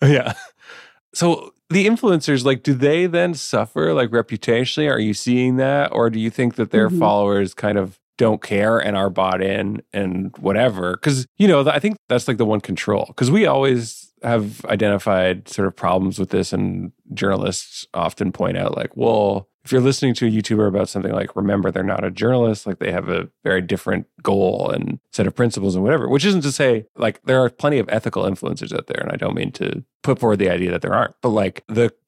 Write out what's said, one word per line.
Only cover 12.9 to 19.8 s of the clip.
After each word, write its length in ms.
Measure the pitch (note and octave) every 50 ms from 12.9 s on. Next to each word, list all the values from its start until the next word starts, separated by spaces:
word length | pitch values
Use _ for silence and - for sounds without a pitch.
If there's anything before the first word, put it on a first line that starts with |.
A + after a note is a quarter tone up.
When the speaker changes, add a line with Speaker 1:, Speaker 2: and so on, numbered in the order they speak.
| G2+ G2 - - -
Speaker 1:
'Cause 140 | - B2+ B2
we 160 | D#3+ A3 G#3
always 560 | D3+ C3+ C3+ C3+ C3+ B2+ A#2+ A#2 A2 - - - _ _ _
have 420 | - A#2+ A#2 A2+ G#2 G#2 G#2+ - -
identified 840 | - G#2+ G2+ G#2+ G#2 G2+ G2 - A2 G2 F#2 F#2 F#2 F#2 F#2 - -
sort 200 | - - G2 F#2+
of 80 | -
problems 420 | - - F2 F#2 F#2+ F#2+ F#2+ F#2+ -
with 120 | F#2 -
this, 220 | - F#2+ F#2+ -
and 380 | F#2+ F#2+ G2 F#2+ F#2+ F#2 F#2 F2 - _ _ -
journalists 760 | - - - G2 G2 G2 G2 G2 F#2 - - - - - - - -
often 380 | F#2 E2+ D#2+ - - G#2 F#2
point 240 | - - F#2 F#2 F#2
out, 200 | F#2 F#2+ G2+ -
like, 200 | - - - -
"Well, 520 | B2 B2+ A#2 A2+ A2 G#2 G2 G2+ F#2+ F#2+ _ _ _
if 80 | - -
you're 80 | C3 C3